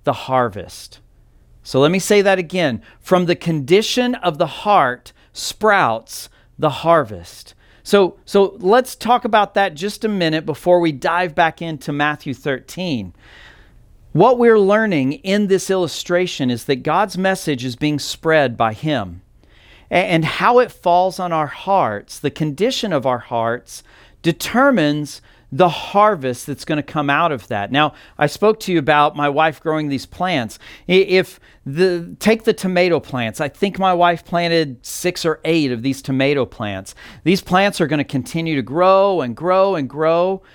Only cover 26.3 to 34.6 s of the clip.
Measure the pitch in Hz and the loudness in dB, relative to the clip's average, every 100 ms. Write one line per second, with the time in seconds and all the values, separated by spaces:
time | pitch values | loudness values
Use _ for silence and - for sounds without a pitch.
26.3 | 120 - 139 - 156 143 160 143 143 170 | -6 -8 -10 -6 -4 -4 -4 0 2 0
27.3 | 135 - 107 101 135 151 - - - 147 | -2 -6 -6 -2 0 0 -2 -12 -2 -2
28.3 | - 208 214 - 170 147 147 147 147 147 | 2 0 0 0 0 2 4 2 2 -2
29.3 | 143 160 156 165 156 151 135 - - 180 | 2 0 0 -4 -4 -2 -6 -8 -6 -2
30.3 | 160 113 - - - - 180 175 185 175 | -2 -4 -10 -20 -12 0 2 4 2 0
31.3 | - _ _ - 143 185 175 175 - 214 | -6 _ _ -8 0 0 0 -8 -2 2
32.3 | 226 226 214 190 180 180 160 - 127 113 | 2 2 -2 0 2 2 2 -2 -4 -4
33.3 | - 147 - 196 180 190 175 175 170 - | -4 -8 -4 -4 0 0 2 2 2 -2
34.3 | 175 170 165 | -2 0 0